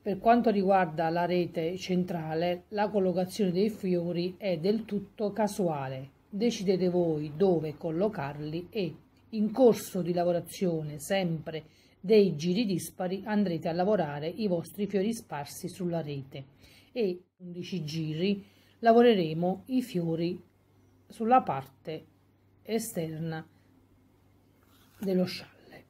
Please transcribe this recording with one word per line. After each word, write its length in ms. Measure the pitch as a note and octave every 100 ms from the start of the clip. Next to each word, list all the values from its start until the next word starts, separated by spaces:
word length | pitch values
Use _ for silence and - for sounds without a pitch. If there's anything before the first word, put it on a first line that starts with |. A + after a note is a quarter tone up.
Per 160 | G#3 F#3
quanto 320 | A3+ A#3+ A#3
riguarda 600 | G3+ F#3+ G3 F3 D#3 D#3+
la 160 | E3+ F3
rete 500 | F3+ E3+ E3+ D#3+ F#3
centrale, 880 | - F3+ F3+ E3+ D#3 D#3+ F3 F3 -
la 180 | G#3 G#3
collocazione 640 | G#3 F#3 F3 F#3 - F#3+
dei 180 | F3 G#3+
fiori 680 | G#3+ F#3+ F3 E3+ F3 F3+ F#3
è 200 | G#3 E3+
del 280 | F3+ A3 G#3+
tutto 480 | G3+ G3+ - G#3
casuale. 760 | G3 G#3 G3+ F3 D3 C3 C3 C3+ _ _
Decidete 560 | G3+ A#3+ - F#3+ F#3 F3+
voi 440 | F3 E3+ D3+ D3+ D3
dove 420 | F#3+ E3 D#3 D3
collocarli 880 | E3+ D#3+ G#3 G#3 C#3 D3 D3+ D#3+ F3+
e 240 | A3+ F3+ - _ _ _
in 220 | A3 G#3
corso 500 | G#3+ B3 - - F#3
di 120 | E3+
lavorazione 840 | F3 F3 E3+ E3+ - F#3 D#3+ D3+ D3
sempre 680 | - G3 F3 D#3+ - D#3 - _ _ _
dei 360 | F#3 A3 G3 D3
giri 300 | F3 F3+ A3
dispari 560 | E3+ - - F#3 G3
andrete 460 | A3 G#3 F#3+ D#3+ F3
a 20 |
lavorare 580 | E3 F#3 G#3 D3+ C#3+ D#3
i 180 | G3 G#3
vostri 400 | F3 E3+ - G3+
fiori 260 | G3+ G#3
sparsi 540 | A3+ - D3 C#3+ - F3
sulla 340 | - F3 E3+
rete 440 | D3 C#3+ C3+ C#3+ C3+ _ - - _
e 340 | B3+ G3+ F3+ _ _
undici 460 | F3+ F3 F3 F3+
giri 600 | D3+ D#3+ D#3 D#3 F#3+ G3+ - _ _ _
lavoreremo 840 | A3+ A3+ A#3+ G#3 D#3+ D#3+ F3 F#3+ -
i 160 | B3+
fiori 580 | B3 F3+ E3+ E3 E3+ F3+ - _ _ _ _ _ _
sulla 360 | - A3 B3+
parte 600 | B3+ C#3 C#3 _ - D#3 - _ _ _ _ _
esterna 840 | - A3 A3+ F#3 D#3+ D#3 E3 D#3+ D#3 _ _ _ _ _ _ _ _ _ _ _ _ _ _ -
dello 260 | F#3+ F#3 F3+
scialle. 580 | - - - - -